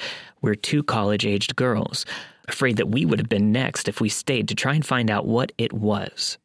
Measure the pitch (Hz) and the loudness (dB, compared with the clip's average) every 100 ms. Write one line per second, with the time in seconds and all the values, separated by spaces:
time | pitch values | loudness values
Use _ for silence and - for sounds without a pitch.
0 | - - - _ - 104 - 147 143 113 | -10 -12 -16 _ -2 -2 0 0 0 0
1 | 101 104 101 101 - - 127 113 - - | 2 2 2 0 -2 0 0 0 -2 -6
2 | - - - - - - 135 107 101 117 | -8 -10 -12 -16 -12 0 2 2 2 2
3 | 165 - 110 104 107 117 131 - - - | 2 2 2 2 4 4 0 -2 -4 0
4 | 110 - - 127 104 - 127 156 147 127 | -2 -2 -2 -2 0 -2 0 0 2 2
5 | 113 104 - 113 135 - 117 113 104 101 | 2 0 2 0 0 -2 -4 0 0 0
6 | 95 - - - | -2 -6 -6 -6